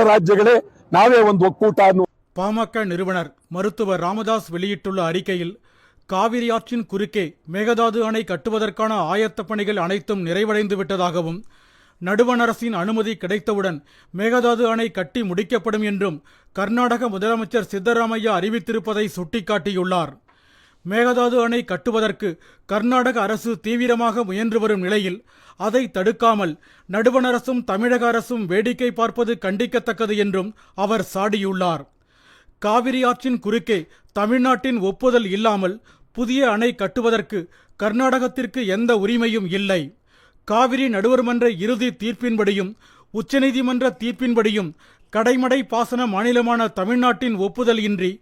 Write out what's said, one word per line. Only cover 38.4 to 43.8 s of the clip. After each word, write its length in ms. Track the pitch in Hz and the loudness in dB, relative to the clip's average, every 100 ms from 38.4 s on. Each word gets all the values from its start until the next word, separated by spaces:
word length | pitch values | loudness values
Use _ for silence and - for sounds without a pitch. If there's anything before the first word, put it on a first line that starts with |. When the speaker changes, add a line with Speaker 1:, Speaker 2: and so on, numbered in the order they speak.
| 240 262 202 | -4 -4 -2
Speaker 2:
எந்த 240 | 196 233 220 | 0 2 2
உரிமையும் 500 | 202 240 226 220 185 | 2 2 0 -2 -2
இல்லை. 300 | 196 202 180 143 - _ _ _ _ - | -2 0 -2 -2 -12 _ _ _ _ -2
காவிரி 380 | 220 254 254 269 | 2 2 2 0
நடுவர் 340 | 202 226 254 | 0 2 2
மன்ற 220 | 240 240 240 175 | 2 2 2 2
இறுதி 320 | 214 233 247 - | -2 0 -2 -2
தீர்ப்பின்படியும் 800 | 220 - 240 220 202 196 190 - _ _ _ | -6 -4 -2 0 0 0 -4 -10 _ _ _
உச்சநீதிமன்ற 720 | 208 - 269 269 254 247 247 | -8 -2 2 2 2 0 0